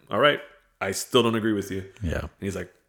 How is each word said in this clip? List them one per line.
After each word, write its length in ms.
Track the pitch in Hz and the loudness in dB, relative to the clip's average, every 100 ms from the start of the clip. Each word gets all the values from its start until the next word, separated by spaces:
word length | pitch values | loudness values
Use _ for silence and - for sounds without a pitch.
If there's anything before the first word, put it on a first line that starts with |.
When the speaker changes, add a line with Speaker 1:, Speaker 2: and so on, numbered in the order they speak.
| - | -6
Speaker 1:
"All 80 | 101 | 2
right, 200 | 143 143 - - _ - | 2 2 -4 -20 _ -8
I 120 | 95 | -4
still 300 | 98 - 127 | -4 2 4
don't 100 | 117 | 4
agree 180 | 113 110 | 2 0
with 160 | 104 95 | 0 -2
you." 120 | 95 90 - | -6 -10 -8
Speaker 2:
Yeah. 200 | 90 - | -4 -4
Speaker 1:
And 100 | 78 - | -6 -8
he's 140 | 98 | -6
like, 180 | 92 90 _ | -6 -8 _